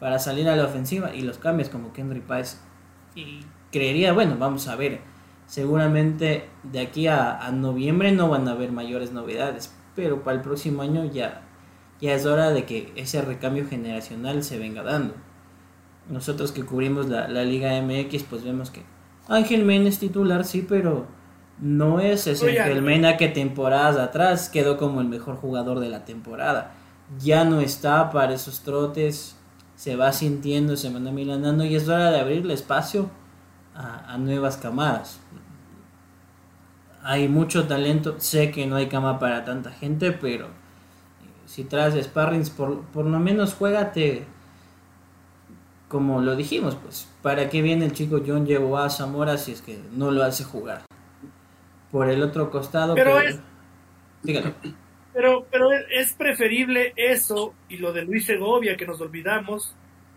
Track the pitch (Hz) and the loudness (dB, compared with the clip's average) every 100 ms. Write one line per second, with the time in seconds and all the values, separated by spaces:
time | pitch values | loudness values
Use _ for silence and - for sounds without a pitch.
0 | 131 131 139 139 160 156 139 135 131 190 | -4 -2 -2 0 2 2 2 -2 -4 -4
1 | 175 131 127 - 165 165 131 123 117 135 | -4 -6 -8 -4 -2 0 -2 -6 -12 -10
2 | 135 131 - 127 127 - - - - - | -8 -8 -6 -6 -6 -12 -20 -20 -20 -20
3 | - - 147 147 147 - - 147 135 147 | -20 -16 -16 -16 -20 -20 -6 -2 2 2
4 | 185 185 185 123 135 135 127 120 139 120 | 4 4 4 2 -2 -2 -6 -4 -4 -6
5 | - - - - - - 139 151 156 156 | -14 -20 -20 -20 -14 -4 0 2 4 4
6 | 156 156 160 147 - - 135 131 127 151 | 2 2 0 -2 -6 -16 -10 -8 -6 -2
7 | 156 147 120 117 123 131 131 127 143 170 | 2 2 2 -2 -4 -2 -2 -2 0 2
8 | 196 190 165 139 127 120 123 120 120 123 | 4 4 4 2 0 -2 -4 -6 -6 -6
9 | 120 120 117 113 139 139 - - - - | -6 -8 -8 -6 -6 -6 -12 -20 -14 -4
10 | 170 139 135 131 135 143 160 143 143 160 | -2 -2 -2 -4 -4 -4 -4 -2 -2 -2
11 | 156 135 117 - - - - - - - | -2 -4 -6 -8 -18 -20 -20 -20 -20 -6
12 | 143 139 147 151 160 143 120 113 - - | 0 2 2 4 4 2 -2 -6 -8 -10
13 | 131 151 131 127 131 139 143 127 117 113 | -4 -4 -4 -4 -2 -2 -4 -6 -6 -8
14 | 110 113 127 143 147 117 110 107 104 147 | -8 -8 -4 -4 -4 -6 -8 -8 -4 -2
15 | 120 - - - - - - - - - | -2 -8 -18 -20 -20 -20 -20 -20 -20 -20
16 | - 127 143 147 143 139 127 127 135 139 | -12 -8 -6 -4 -4 -6 -6 -2 0 0
17 | 131 117 - 120 123 131 135 131 131 135 | 0 -2 -2 -2 0 0 0 0 0 -2
18 | 139 143 - 117 123 131 131 - - - | -4 -6 -6 -10 -6 -6 -8 -14 -20 -20
19 | - - - 220 220 226 202 196 202 202 | -20 -14 0 2 4 4 6 6 4 2
20 | 196 196 196 180 185 180 180 202 175 139 | -2 2 2 2 0 -2 0 2 2 0
21 | - - - - - - 143 147 151 175 | -4 -14 -20 -20 -20 -6 0 4 4 4
22 | 196 202 170 143 - 240 151 135 139 160 | 4 2 0 2 4 4 2 2 4 6
23 | 165 165 160 147 139 135 131 135 151 143 | 6 6 2 2 -2 0 2 4 6 4
24 | 123 151 185 175 - 151 143 143 147 135 | 2 4 4 2 0 2 2 2 0 0
25 | 123 117 - 123 135 127 123 127 120 107 | -2 -4 -8 -8 -4 -4 -2 -2 -4 -8
26 | - 113 117 117 143 131 - - - - | -12 -14 -12 -6 -2 -2 -4 -14 -20 -20
27 | - 135 139 156 165 156 139 - 147 151 | -16 -4 4 6 6 4 2 0 2 4
28 | 160 147 131 131 139 - - 139 147 147 | 4 2 2 0 -6 -10 -4 -2 -2 0
29 | 151 151 - - - - - - 139 123 | -2 -2 -10 -18 -20 -20 -20 -12 -6 0
30 | 135 139 151 143 143 143 147 143 131 123 | 2 2 0 -2 0 0 0 0 -4 -6
31 | 127 139 139 139 147 156 156 156 151 170 | -6 -4 -4 -2 0 2 2 0 2 4
32 | 170 151 131 160 180 139 - 139 151 202 | 4 4 2 0 -2 -4 -2 -2 -2 -2
33 | 185 - - - - - - - 123 117 | -4 -8 -20 -20 -20 -20 -20 -16 -14 -14
34 | - 123 135 139 135 135 120 127 147 117 | -10 -4 -2 0 0 -2 -4 0 0 0
35 | - - - - - - - - - - | -6 -16 -20 -20 -20 -20 -20 -20 -20 -20
36 | - - - - - - - - - - | -20 -20 -20 -20 -20 -20 -20 -20 -20 -12
37 | 131 139 139 151 160 175 151 139 143 151 | -2 0 2 2 2 0 0 0 2 2
38 | 151 - - 156 151 143 135 135 135 135 | 0 -4 0 2 2 0 -2 0 0 0
39 | 135 127 123 117 123 131 123 - 143 151 | 0 0 0 -2 -4 -8 -10 -8 -4 0
40 | 180 175 131 120 - - - - - - | 0 -2 -4 -4 -8 -18 -20 -20 -20 -20
41 | - - - - - - 135 143 151 151 | -20 -20 -20 -20 -18 -14 -4 0 2 2
42 | 127 160 160 165 151 - 139 143 - 151 | 0 0 2 2 -2 -4 -4 -4 -6 -2
43 | 156 160 180 208 202 - 202 208 202 165 | 0 2 4 2 2 0 2 2 0 0
44 | 151 123 135 - - - - - - - | 0 0 -6 -20 -20 -20 -20 -20 -20 -20
45 | - - - _ - - - _ - 143 | -20 -20 -20 _ -20 -20 -20 _ -6 0
46 | 139 131 127 131 151 320 175 127 - - | 2 2 2 0 -2 -2 -2 -4 -10 -16
47 | - - 143 139 139 156 160 165 156 - | -16 -6 -2 0 0 2 2 2 0 -2
48 | 151 151 139 147 147 143 131 139 143 143 | -2 0 0 0 2 2 2 0 -2 -4
49 | 135 143 147 139 135 113 - 104 101 123 | -4 -2 -2 -2 -4 -12 -14 -16 -10 -4
50 | 139 139 131 127 131 120 113 98 - - | 0 2 2 -2 -8 -10 -10 -12 -14 -20
51 | - - 143 - _ - - - - 139 | -20 -20 -20 -20 _ -20 -20 -20 -4 0
52 | 131 131 147 156 151 143 139 160 160 170 | 2 2 0 0 -2 -4 -2 0 2 4
53 | 262 - 294 151 - - - - - - | 6 6 4 -2 -12 -20 -20 -20 -20 -20
54 | - _ - 143 151 - 151 - - - | -20 _ -4 -2 -2 -6 -12 -14 -20 -20
55 | - 247 254 254 254 254 262 277 - 254 | -8 2 4 4 2 4 4 4 0 -2
56 | 262 - 294 233 226 233 254 247 247 226 | 0 0 0 2 2 2 2 2 0 0
57 | 247 240 - 208 214 - - 180 175 175 | 2 2 0 -2 -4 -8 -16 -8 -4 -4
58 | 170 220 220 202 202 240 220 180 170 160 | -2 -2 0 0 2 2 2 -2 -6 -8
59 | 160 165 170 214 196 208 - - - - | -10 -6 -2 -2 -2 -8 -10 -14 -20 -20
60 | - | -20